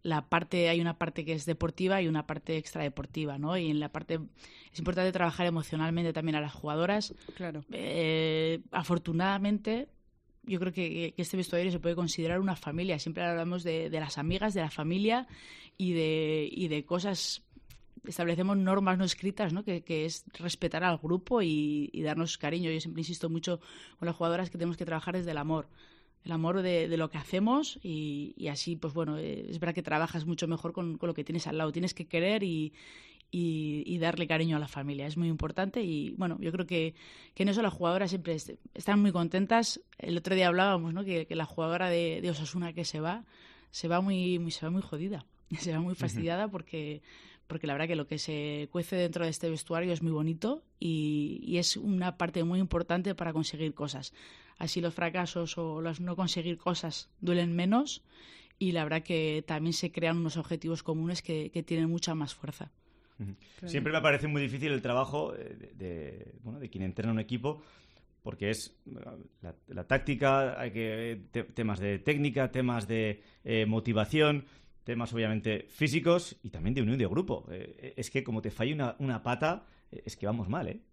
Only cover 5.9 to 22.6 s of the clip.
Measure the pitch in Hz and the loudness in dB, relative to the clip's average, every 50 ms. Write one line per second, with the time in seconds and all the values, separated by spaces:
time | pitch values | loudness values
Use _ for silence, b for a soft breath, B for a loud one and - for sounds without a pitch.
5.9 | 165 170 170 165 156 160 156 165 151 151 147 143 - - - 151 151 156 170 180 | 2 2 0 0 0 0 0 0 0 0 -2 -2 -6 -6 -4 -2 0 2 2 2
6.9 | 202 214 208 - - B B - - - 180 170 151 151 147 - - - - - | 2 0 0 -4 -8 B B -18 -10 -8 -8 -6 -6 -8 -10 -10 -8 -6 -4 -2
7.9 | - 170 165 160 160 160 160 160 160 160 160 160 165 - - - - 165 156 - | 0 0 2 2 2 2 2 2 2 2 2 2 0 -2 -4 -4 -4 -4 0 2
8.9 | 175 170 - - 160 165 180 190 196 196 196 202 214 208 208 220 220 240 285 - | 0 0 2 0 0 2 4 2 2 2 2 2 2 2 2 0 -2 -2 -2 -8
9.9 | - - _ _ _ _ _ _ _ _ - - 190 175 180 185 165 190 175 160 | -12 -20 _ _ _ _ _ _ _ _ -6 -4 -2 0 0 0 0 0 -2 -2
10.9 | 160 165 170 160 - - 175 - - 190 180 - - 175 180 190 175 170 - 170 | -2 -2 -4 -4 -2 -4 -4 -2 0 -2 0 0 0 0 2 2 0 2 0 0
11.9 | 170 175 175 160 - - 160 165 175 185 190 190 175 - - 151 147 165 180 185 | 0 2 0 -2 0 -2 0 0 2 2 2 0 0 -2 -4 -4 -2 -2 0 0
12.9 | 170 143 - 165 160 175 175 170 170 165 165 175 175 180 170 175 160 160 165 156 | 0 0 -2 -4 -2 0 0 0 0 0 0 0 -2 -2 0 0 -2 0 -2 -2
13.9 | 160 156 156 147 - 151 143 160 180 190 202 220 185 185 160 151 - - 151 160 | -2 -2 -2 -4 -4 -2 0 0 0 2 0 0 0 0 -2 -2 -2 -2 -2 0
14.9 | 175 190 202 220 226 247 254 B B B B B B B B B B - 190 180 | 2 2 4 4 2 2 0 B B B B B B B B B B -2 0 2
15.9 | 170 165 160 156 156 160 156 151 156 156 151 - - - 185 160 156 151 143 - | 2 2 2 2 2 2 2 2 2 0 0 -2 -2 -2 0 0 0 -2 0 0
16.9 | 175 180 180 202 190 - - - - - - _ - - - - - - - - | -2 0 0 0 -2 -2 -2 -4 -6 -8 -10 _ -20 -20 -20 -20 -20 -20 -20 -20
17.9 | - - - - - - 170 170 165 165 185 190 202 196 190 185 190 196 196 185 | -20 -16 -12 -10 -4 -2 0 0 2 2 2 4 4 4 4 4 4 4 4 4
18.9 | 185 185 190 180 - - 180 196 196 - 214 170 160 190 208 214 180 170 - - | 4 4 2 0 0 0 -2 -4 -2 0 0 0 0 -2 0 -2 -2 -2 -2 -2
19.9 | 165 156 156 165 160 - - - - - 170 175 - - 185 170 - 160 180 180 | -2 0 0 -2 -4 -8 -12 -14 -12 -8 -6 -6 -4 -2 -2 -2 0 2 2 2
20.9 | 170 156 - 156 175 180 180 - 254 233 196 165 156 151 151 147 147 147 143 - | 2 2 2 0 0 0 2 2 2 2 4 4 2 2 2 2 0 0 -2 -2
21.9 | - - 156 151 151 160 165 160 - - - 147 160 175 | -2 -2 0 0 2 0 0 -2 -2 -2 -2 -2 0 0